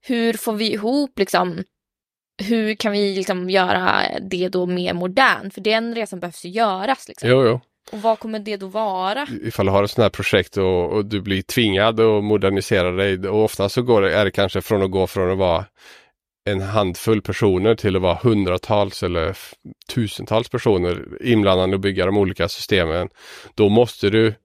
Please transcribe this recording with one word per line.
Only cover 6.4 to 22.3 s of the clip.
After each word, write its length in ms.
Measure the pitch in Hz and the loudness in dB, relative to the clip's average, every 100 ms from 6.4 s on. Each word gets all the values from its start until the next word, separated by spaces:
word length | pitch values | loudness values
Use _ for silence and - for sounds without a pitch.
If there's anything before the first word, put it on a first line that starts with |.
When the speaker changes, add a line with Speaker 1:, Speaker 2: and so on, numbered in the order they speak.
Speaker 1:
ju 40 | 175 | -10
göras 600 | 190 226 185 208 269 - | -2 -2 0 -4 -4 -6
liksom. 200 | - 117 | -6 2
Speaker 2:
Jo, 180 | 127 123 | 4 4
jo. 140 | 123 _ _ - | 2 _ _ -18
Speaker 1:
Och 100 | 208 | -4
vad 160 | 220 220 | -2 -2
kommer 200 | 220 220 | -4 -10
det 180 | 208 202 | -8 -8
då 100 | 190 | -6
vara? 600 | 208 220 185 185 233 285 - | -4 -4 -2 -2 -4 -6 -8
Speaker 2:
Ifall 240 | - - 98 | -8 -2 2
du 60 | |
har 120 | 98 | 2
ett 60 | 101 | 2
sånt 120 | - | 2
här 80 | 104 | 0
projekt 460 | - - 101 92 - | 2 0 2 2 0
och, 360 | 95 90 87 | 2 2 0
och 120 | 107 104 | -2 -2
du 140 | 104 | -4
blir 220 | 95 95 | -2 -4
tvingad 580 | 98 - 113 95 107 110 | -2 0 2 4 2 4
att 240 | 113 107 | 4 4
modernisera 680 | 104 107 98 98 - 104 90 | 2 2 2 0 0 0 2
dig, 380 | 90 98 95 98 | 0 0 0 -2
och 160 | 107 | 0
ofta 240 | 110 - 98 | 0 0 -2
så 140 | - | -2
går 200 | 123 113 | 2 4
det, 120 | 98 | 4
är 100 | 87 | 2
det 60 | 98 | 0
kanske 300 | - 98 98 | 0 -2 -2
från 220 | - 104 | -2 0
att 80 | 98 | 2
gå 160 | 95 92 | 0 -2
från 240 | - 90 | 0 -2
att 80 | 95 | 0
vara 260 | 92 85 92 _ - - _ _ _ _ | 2 0 -2 _ -20 -20 _ _ _ _
en 160 | - 98 | -6 -4
handfull 640 | 95 107 98 85 - 110 | -2 -2 -2 -2 -2 -2
personer 520 | - 98 107 92 101 | -2 0 2 2 2
till 220 | 113 107 95 | 2 0 0
att 60 | |
vara 160 | 90 85 | 0 2
hundratals 800 | 120 107 92 92 - 104 101 - | 2 2 2 -2 0 0 0 -2
eller 260 | 92 85 82 | -4 -2 -4
f-, 260 | 95 - - - - - | -6 -16 -20 -20 -20 -8
tusentals 540 | - 107 - - 107 120 | -4 -4 -6 -2 -2 -2
personer 560 | 123 117 98 87 87 - - | -2 0 2 0 -4 -8 -8
inblandade 540 | 123 113 98 92 92 | 2 4 4 4 2
och 60 | 98 | 0
bygga 260 | 98 92 92 | -2 0 0
de 100 | 104 | 2
olika 320 | 98 | 0